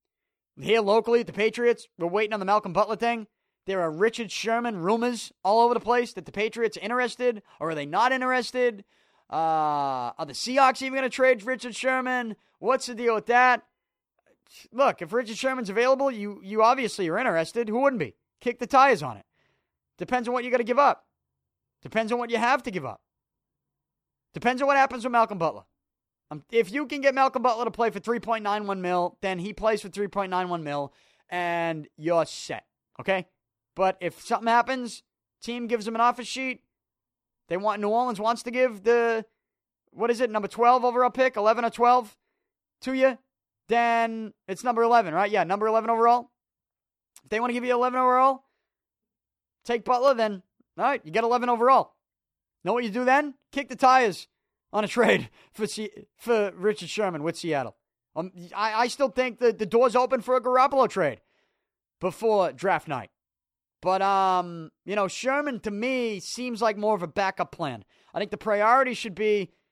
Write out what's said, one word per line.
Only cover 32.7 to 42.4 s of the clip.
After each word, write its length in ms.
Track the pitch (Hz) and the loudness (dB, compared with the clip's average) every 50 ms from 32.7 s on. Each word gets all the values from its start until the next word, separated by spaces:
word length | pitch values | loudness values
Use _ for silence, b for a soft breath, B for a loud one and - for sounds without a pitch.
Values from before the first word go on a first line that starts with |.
| _ _ _ _ _ - | _ _ _ _ _ -10
okay? 280 | 135 - 190 190 180 _ _ _ _ _ _ _ _ _ _ - | -4 -2 -2 -2 -4 _ _ _ _ _ _ _ _ _ _ 0
But 180 | 190 185 190 - | 0 0 0 0
if 200 | 180 170 - - | -4 -8 -8 -8
something 280 | - - 233 226 220 233 | -8 -4 -4 -2 0 2
happens, 540 | 233 240 233 233 262 262 247 233 - - - _ _ _ _ _ _ _ | 2 2 2 0 -2 -6 -8 -10 -12 -16 -20 _ _ _ _ _ _ _
team 260 | - - 240 247 247 226 | -12 -10 -10 -8 -6 -2
gives 200 | 240 226 202 220 | -4 -4 -2 -4
him 80 | 226 | -2
an 60 | 226 | 2
offer 240 | 233 240 240 240 247 | 2 2 2 0 -4
sheet, 380 | - - 254 262 262 247 170 _ _ _ _ _ _ _ _ _ _ _ _ _ _ _ _ _ - | -10 -8 -6 -6 -6 -6 -8 _ _ _ _ _ _ _ _ _ _ _ _ _ _ _ _ _ -8
they 80 | 165 | -6
want, 260 | 185 202 214 208 208 | -4 -2 -2 -2 0
New 60 | 208 208 | 0 0
Orleans 320 | 214 233 247 254 233 175 | 0 0 0 0 -2 -2
wants 240 | 208 220 233 233 - | -2 -2 -2 -2 -4
to 80 | 240 | -4
give 320 | 226 254 254 254 226 202 185 | 0 2 2 2 0 0 2
the, 400 | 220 240 240 233 233 226 226 214 - _ _ _ _ _ _ _ _ _ _ _ _ | 4 4 4 4 2 0 -2 -4 -8 _ _ _ _ _ _ _ _ _ _ _ _
what 200 | _ - 202 226 | _ -4 -2 0
is 80 | 240 214 | 0 0
it, 100 | 254 233 | 0 -2
number 200 | 214 214 202 - | -2 -2 -4 -4
twelve 340 | - - 233 240 247 262 240 | -2 2 4 6 6 6 4
overall 280 | 247 233 247 254 247 | 2 2 2 0 0
pick, 260 | - - 262 254 247 214 | 2 2 0 0 0 2
eleven 260 | 202 214 226 220 240 | 2 2 2 2 0
or 60 | 226 | -4
twelve 480 | 226 - 233 240 247 254 233 202 - _ _ _ _ _ | 0 2 4 4 4 4 2 -2 -10 _ _ _ _ _